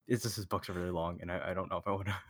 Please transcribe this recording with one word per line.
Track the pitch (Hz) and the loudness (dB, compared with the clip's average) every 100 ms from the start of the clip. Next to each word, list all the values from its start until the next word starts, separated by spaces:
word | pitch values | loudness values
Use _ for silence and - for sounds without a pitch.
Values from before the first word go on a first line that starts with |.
| - | 0
it's | 120 | 2
just | 117 107 | 2 -2
his | 95 | 0
books | 95 - | 0 0
are | |
really | 90 90 | -2 0
long, | 87 85 85 | 0 0 -2
and | 85 | -4
I, | 90 76 | -2 -2
I | |
don't | 92 87 | -2 -2
know | 87 | -2
if | 101 | 0
I | |
wanna | 98 98 95 | 0 0 -4